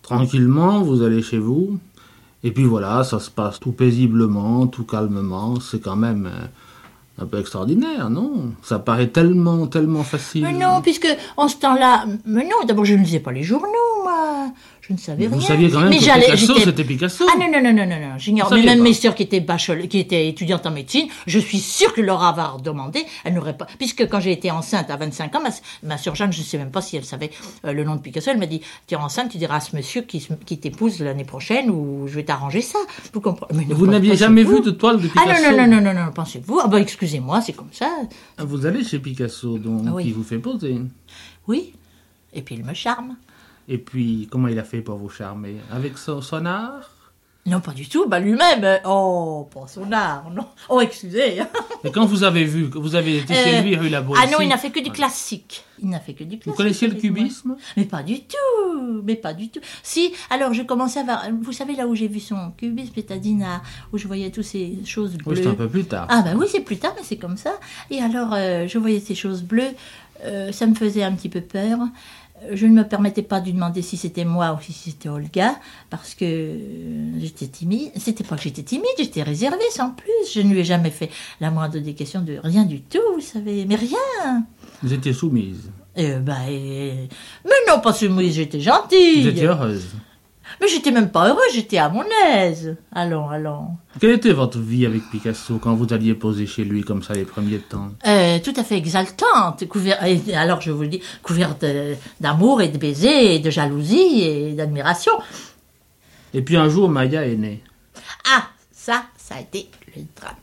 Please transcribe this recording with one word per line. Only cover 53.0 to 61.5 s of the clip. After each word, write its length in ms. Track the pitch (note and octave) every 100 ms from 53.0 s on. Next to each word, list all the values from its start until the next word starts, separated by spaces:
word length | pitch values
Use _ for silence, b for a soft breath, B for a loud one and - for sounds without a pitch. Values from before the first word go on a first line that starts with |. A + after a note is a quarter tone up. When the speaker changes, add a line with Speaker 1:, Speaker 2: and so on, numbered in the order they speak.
| D#3+ D3+
Speaker 1:
été 160 | C3+
chez 240 | - - A#3
Speaker 2:
Euh, 20 |
Speaker 1:
lui, 160 | G3+ F3
rue 140 | D#3+
La 100 | C#3+
Boétie 240 | C3+ F#3 B3+
Speaker 2:
ah 40 |
non, 60 | D4+
il 80 | C#4+
n'a 80 | B3+
fait 140 | C4+
que 100 | D#4
du 80 | C4
Speaker 1:
Ouais. 80 | G#3+
Speaker 2:
classique. 680 | D4 - - G3+ _ - _ _
Il 80 | G3
n'a 100 | E3+
fait 140 | -
que 100 | -
du 140 | D#3+ A3
classique. 80 | -
Speaker 1:
Vous 80 |
connaissiez 320 | G#3 G#3 F#3+ A3+
le 60 |
Speaker 2:
avec 100 | G3+
moi. 140 | G#3+ F3+
Speaker 1:
cubisme ? 380 | A#3+ - B3+ C4+ B -
Speaker 2:
Mais 80 |
pas 180 | G3+ D#3
du 180 | C#3+ B3+
tout. 840 | _ C#5+ C#5 A4+ F#4+ D#4 B3 A3
Mais 120 | G3+ A3+
pas 180 | E3+
du 160 | D#3+ A3
tout. 100 | - B B
Si, 320 | - E4 F4 F4+ B
alors 240 | C4 C4+
je 80 | A#3
commençais 380 | A#3+ B3 B3+ C#4
à 40 |
voir, 200 | B3 A#3 F#3+ A3+
vous 140 | A#3